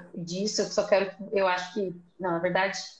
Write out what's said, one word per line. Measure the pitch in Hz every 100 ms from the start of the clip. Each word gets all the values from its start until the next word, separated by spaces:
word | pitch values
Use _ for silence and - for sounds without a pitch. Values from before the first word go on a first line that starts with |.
| - -
disso, | 165 180 208 -
eu | 190
só | - 185
quero, | 196 196 - 190
eu | 202 190
acho | 180 180
que, | 220 190 175 - -
não, | 185
na | 170
verdade | 180 185 190 - -